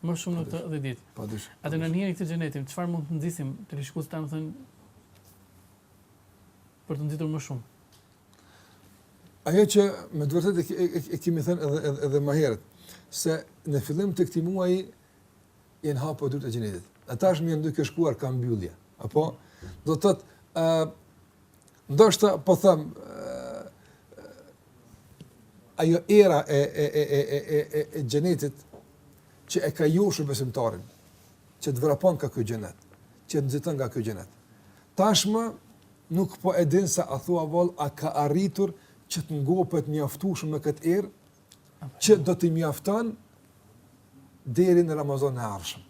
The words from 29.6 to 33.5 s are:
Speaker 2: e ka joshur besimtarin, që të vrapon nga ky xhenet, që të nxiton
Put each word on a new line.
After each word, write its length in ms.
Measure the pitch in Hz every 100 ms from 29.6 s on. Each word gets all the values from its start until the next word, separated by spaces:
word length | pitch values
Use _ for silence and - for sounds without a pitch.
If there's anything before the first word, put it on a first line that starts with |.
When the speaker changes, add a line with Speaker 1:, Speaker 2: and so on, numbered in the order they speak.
| -
Speaker 2:
e 40 |
ka 160 | - 151
joshur 400 | 165 202 156 147
besimtarin, 560 | 107 131 117 113 92 104 - - - - _ _ _
që 100 | -
të 100 | 127
vrapon 360 | 151 143 185 160
nga 80 | 139
ky 140 | -
xhenet, 400 | 110 113 104 - - - - - -
që 140 | 156
të 60 |
nxiton 300 | 139